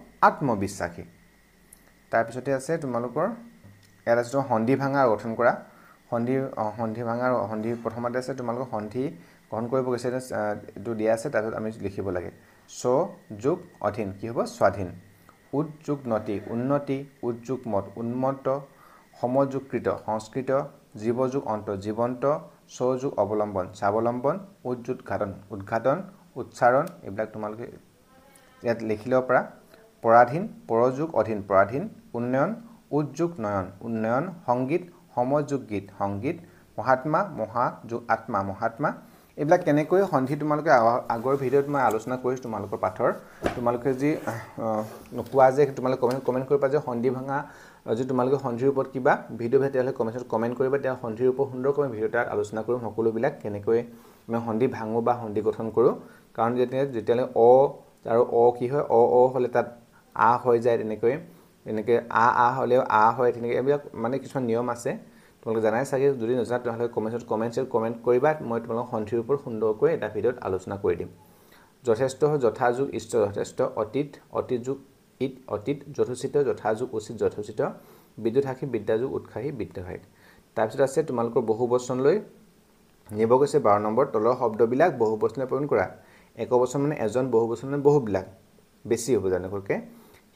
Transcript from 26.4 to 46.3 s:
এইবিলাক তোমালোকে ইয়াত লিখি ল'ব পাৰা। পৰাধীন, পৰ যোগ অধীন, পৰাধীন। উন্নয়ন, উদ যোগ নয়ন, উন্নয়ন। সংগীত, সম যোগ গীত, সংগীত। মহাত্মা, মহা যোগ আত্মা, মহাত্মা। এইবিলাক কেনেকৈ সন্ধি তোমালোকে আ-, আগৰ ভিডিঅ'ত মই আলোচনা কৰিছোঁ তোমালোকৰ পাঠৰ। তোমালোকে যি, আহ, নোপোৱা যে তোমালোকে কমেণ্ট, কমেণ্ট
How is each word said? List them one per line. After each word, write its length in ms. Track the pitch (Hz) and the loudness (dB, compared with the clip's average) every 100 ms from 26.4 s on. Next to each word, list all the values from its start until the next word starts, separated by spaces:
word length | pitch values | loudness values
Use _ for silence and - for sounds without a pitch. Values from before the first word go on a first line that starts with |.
| 117 - 123 127 175 - | -12 2 4 4 2 -6
এইবিলাক 260 | - 101 110 | -10 -6 -6
তোমালোকে 320 | 110 107 107 120 - _ _ _ - - - _ _ | -6 -10 -8 -12 -16 _ _ _ -20 -20 -20 _ _
ইয়াত 200 | 120 113 | -2 -2
লিখি 260 | 113 107 123 | -2 -4 2
ল'ব 120 | 127 127 | 2 4
পাৰা। 140 | 127 220 - - - - _ | 2 2 -8 -20 -20 -20 _
পৰাধীন, 400 | 113 117 120 147 226 - - | 8 10 8 4 -6 -10 -2
পৰ 240 | 113 123 | 2 2
যোগ 240 | 131 160 - | 0 -2 0
অধীন, 240 | 107 107 | 0 -2
পৰাধীন। 420 | 98 95 101 131 214 - - | 2 4 4 2 -6 -10 -12
উন্নয়ন, 420 | 120 120 131 165 233 - - - | -6 -2 0 0 -2 -12 -20 -4
উদ 160 | 143 147 | -2 -2
যোগ 180 | - 170 170 | -2 -4 -2
নয়ন, 260 | 107 101 92 - | -2 -2 -4 -8
উন্নয়ন। 440 | 117 113 110 123 180 180 - | -6 -2 0 0 -2 -4 -2
সংগীত, 380 | 123 127 170 - - - - | 0 0 -2 -4 -20 -8 -2
সম 260 | 123 147 | 0 0
যোগ 200 | 139 139 113 | 0 -4 -4
গীত, 160 | 101 95 - | -8 -8 -6
সংগীত। 400 | 101 101 123 170 - - - - | -6 -4 -4 -6 -10 -20 -18 -4
মহাত্মা, 420 | 131 127 156 160 | 2 2 2 0
মহা 420 | 196 139 107 120 135 156 113 | 0 -4 -4 -2 -2 -2 -8
যোগ 160 | 117 - | -6 0
আত্মা, 360 | 113 - 104 | -2 0 -2
মহাত্মা। 500 | 98 95 113 - 151 254 - - - - | -2 -2 -4 -2 -4 -4 -12 -20 -14 -4
এইবিলাক 240 | 147 175 | 2 2
কেনেকৈ 380 | 175 147 151 185 196 | 4 2 4 2 4
সন্ধি 240 | 151 131 147 | 2 0 -2
তোমালোকে 360 | 151 151 156 | -2 0 4
আ-, 300 | 135 113 123 - | 6 6 4 0
আগৰ 260 | 120 120 139 | -2 0 0
ভিডিঅ'ত 320 | 131 139 139 | 2 2 2
মই 120 | 143 | 2
আলোচনা 340 | 120 107 123 127 | 2 0 -2 -4
কৰিছোঁ 280 | 127 127 | -2 -2
তোমালোকৰ 340 | 123 107 101 110 | -4 -6 -6 -2
পাঠৰ। 340 | 101 - 123 214 - - - - | -2 0 0 0 -8 -6 -4 -2
তোমালোকে 380 | 120 120 139 | 0 0 0
যি, 240 | 131 143 156 - | 0 0 0 -4
আহ, 560 | 117 - - 113 107 110 - - | -8 -10 -6 -2 -2 -4 -8 -12
নোপোৱা 380 | 123 - 135 131 | -10 -2 6 6
যে 140 | 131 143 | 6 2
তোমালোকে 360 | 135 127 127 | 2 -2 0
কমেণ্ট, 220 | 120 131 | 0 0
কমেণ্ট 220 | 131 | -2